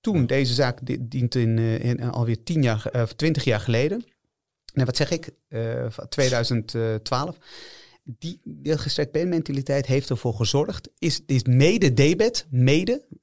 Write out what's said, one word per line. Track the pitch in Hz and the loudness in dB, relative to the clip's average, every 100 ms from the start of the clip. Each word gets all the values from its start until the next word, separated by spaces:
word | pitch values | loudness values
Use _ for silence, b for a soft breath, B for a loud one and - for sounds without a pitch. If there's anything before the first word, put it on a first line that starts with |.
Toen | - 190 120 | 0 0 2
deze | 135 131 | 2 0
zaak | 120 135 120 127 | 2 0 -2 -6
di-, | 131 120 | -6 -4
dient | 131 123 | -2 -2
in, | 127 113 113 | 2 2 2
eh, | 113 113 | 0 0
in, | 120 123 | -2 -2
eh, | 120 | -4
alweer | - 117 113 | -2 -2 -2
tien | - 160 | -2 0
jaar | 131 107 | 2 0
ge-, | - | -2
eh, | 123 | -2
twintig | 113 - 156 156 | -2 0 0 0
jaar | - 107 | 0 0
geleden. | 95 117 147 202 233 _ _ _ _ _ - | 0 0 0 -2 -8 _ _ _ _ _ -8
Nee, | - | -2
wat | 127 - | 0 0
zeg | 147 | -2
ik? | 165 165 _ _ | -2 -6 _ _
Eh, | 110 113 120 120 | -6 -4 -4 -6
van | - - | -8 -10
tweeduizend | - 131 123 117 120 110 117 113 110 | 0 0 2 0 -2 -2 -4 -2 -4
twaalf. | 107 127 156 - B B B B B B | -2 -4 -4 -8 B B B B B B
Die, | - 117 160 - | -18 -12 -12 -12
die | - 151 139 151 | -16 -12 -4 -4
gestrekt | - - 143 | -2 -2 -2
beenmentaliteit | - 175 170 160 139 131 139 131 | -2 0 -2 -2 -4 -2 -2 2
heeft | 131 - | 0 0
ervoor | 127 123 | -2 -2
gezorgd, | 107 113 139 151 196 - _ | -2 0 0 0 -4 -12 _
is, | 165 - - | -2 -2 0
is | 135 | 0
mede | 127 123 147 220 180 | 4 6 6 6 4
debet, | 123 143 180 220 233 - | 6 4 4 2 0 -4
mede | 127 127 151 190 254 _ - | 2 4 4 2 -2 _ -20